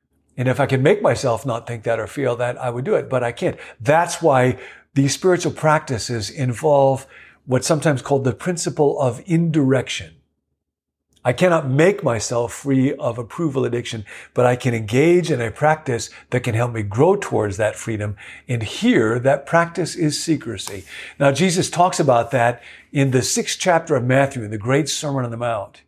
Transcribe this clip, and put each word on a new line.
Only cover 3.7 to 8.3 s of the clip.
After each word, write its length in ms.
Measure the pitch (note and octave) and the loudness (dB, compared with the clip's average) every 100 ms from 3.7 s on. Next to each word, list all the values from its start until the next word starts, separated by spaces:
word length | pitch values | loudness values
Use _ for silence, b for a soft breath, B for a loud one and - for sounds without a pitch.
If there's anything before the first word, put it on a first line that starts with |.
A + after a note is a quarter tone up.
| B | B
That's 420 | A2+ D#3+ F3 - | 2 2 2 0
why 360 | E3 C3 B2+ B2 B B B | 4 4 4 0 B B B
these 200 | C#3 C#3 | 0 0
spiritual 380 | - F#3 F3 E3 | 2 2 2 0
practices 760 | - D#3 D3+ - A#2 - A#2 G2+ | 0 2 2 0 -6 -4 -6 -6
involve 760 | - B2+ A2+ D#3 C#3 C3+ C3 - B B B - | -4 -4 0 2 4 4 2 -4 B B B -2
what's 220 | B2+ - | -2 2
sometimes 340 | D#3 D#3+ C3 | 0 2 0
called 220 | - C#3 | 0 0
the 100 | B2 | 0